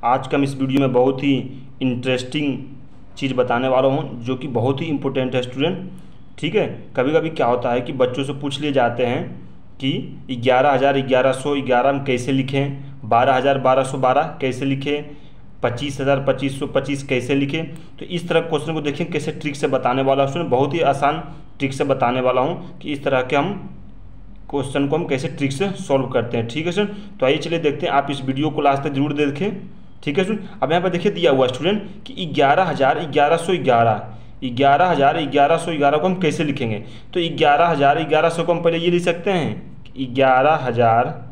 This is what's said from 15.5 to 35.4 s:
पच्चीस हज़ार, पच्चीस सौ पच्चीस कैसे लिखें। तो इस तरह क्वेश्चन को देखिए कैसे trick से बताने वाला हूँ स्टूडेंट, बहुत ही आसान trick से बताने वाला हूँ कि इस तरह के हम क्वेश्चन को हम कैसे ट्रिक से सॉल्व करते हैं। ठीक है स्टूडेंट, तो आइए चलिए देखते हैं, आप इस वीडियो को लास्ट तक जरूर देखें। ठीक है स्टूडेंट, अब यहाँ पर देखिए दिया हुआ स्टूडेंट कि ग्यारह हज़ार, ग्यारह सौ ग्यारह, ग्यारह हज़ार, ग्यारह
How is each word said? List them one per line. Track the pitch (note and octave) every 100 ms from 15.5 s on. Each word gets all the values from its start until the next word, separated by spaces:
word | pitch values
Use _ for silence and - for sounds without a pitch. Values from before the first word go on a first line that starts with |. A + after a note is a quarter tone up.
| -
पच्चीस | A#2+ A#2 C#3+ C#3
हज़ार, | C3+ C#3
पच्चीस | C3+ B2+ C#3 C3
सौ | C#3+
पच्चीस | C#3 C3+ C#3
कैसे | - B2+ A#2+
लिखें। | C#3 C#3 D#3+ D#3+ - - -
तो | -
इस | F3 -
तरह | E3
क्वेश्चन | E3 D3+ D#3
को | D#3
देखिए | D3 C3+ E3+
कैसे | D3+ D3+
trick | D3 D3+ C#3
से | D3+
बताने | C3 B2 B2+
वाला | C3+ C3+
हूँ | C#3
स्टूडेंट, | C#3 D#3+
बहुत | B2 C#3
ही | E3 C#3
आसान | C3+ C#3+ D#3 - - - -
trick | C3+
से | C#3 D3
बताने | C3 A#2+ B2+
वाला | B2+ B2+
हूँ | C3+ F3+ - -
कि | -
इस | D3
तरह | D3 C3+
के | B2 C#3+
हम | D#3+ G3+ - - - - - - - - -
क्वेश्चन | C#3+ C3+ D3 C#3
को | D#3
हम | E3+
कैसे | C3+ -
ट्रिक | - C#3
से | - G3 -
सॉल्व | - C#3 B2+
करते | B2 A2+ A#2+
हैं। | A2+
ठीक | D3+ D#3+
है |
स्टूडेंट, | F3 G#3 - - -
तो | C3
आइए | D3
चलिए | D#3+ E3
देखते | D3+ C3+ F3
हैं, |
आप | C#3 C#3+
इस | C3+
वीडियो | C3 C3 D3+
को | C#3+
लास्ट | C#3+ C#3
तक | D3
जरूर | C3+ D3
देखें। | C#3+ D3 C#3+ G3 - - - - -
ठीक | - C#3+
है |
स्टूडेंट, | - A3 - -
अब | -
यहाँ | E3+
पर | F#3
देखिए | E3+ G#3
दिया | F3 E3
हुआ | C3+ B2+
स्टूडेंट | A#2+ D3+ G#3 - - -
कि | - F3
ग्यारह | C3+ C#3 D3
हज़ार, | F#3 C3+ C3+ D3+ E3
ग्यारह | C3+ C#3+ E3
सौ | -
ग्यारह, | F3+ C3+ A#2 A#2 G#2+ - - - - C3
ग्यारह | A#2+ C#3 C#3+ F#3
हज़ार, | D#3+ C#3 D#3+
ग्यारह | D3 C#3